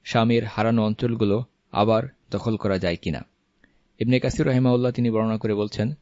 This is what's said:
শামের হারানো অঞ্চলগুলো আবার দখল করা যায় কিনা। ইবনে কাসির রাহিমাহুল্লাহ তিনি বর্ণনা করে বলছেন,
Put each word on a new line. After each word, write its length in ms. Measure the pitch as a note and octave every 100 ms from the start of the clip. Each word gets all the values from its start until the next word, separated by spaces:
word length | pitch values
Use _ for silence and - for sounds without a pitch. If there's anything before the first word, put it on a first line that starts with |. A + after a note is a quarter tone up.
শামের 400 | - A#2+ A2+ A#2
হারানো 400 | A2 - A2 A#2
অঞ্চলগুলো 600 | G#2+ A2 B2 A2+ G#2 G#2 B2 _ _
আবার 300 | - G#2 A2 C3 - _
দখল 260 | G2+ A#2+ G#2+
করা 220 | G#2 F#2+
যায় 180 | F2+ E2+
কিনা। 280 | - C#2+ - _ _ _ _ _ _ -
ইবনে 200 | A#2 B2+
কাসির 260 | C3 A#2 D3+
রাহিমাহুল্লাহ 460 | B2+ B2+ B2 B2
তিনি 180 | A#2+ A#2+
বর্ণনা 280 | A2 A2 A2
করে 160 | G#2+
বলছেন, 380 | G#2 G#2 - A2 D3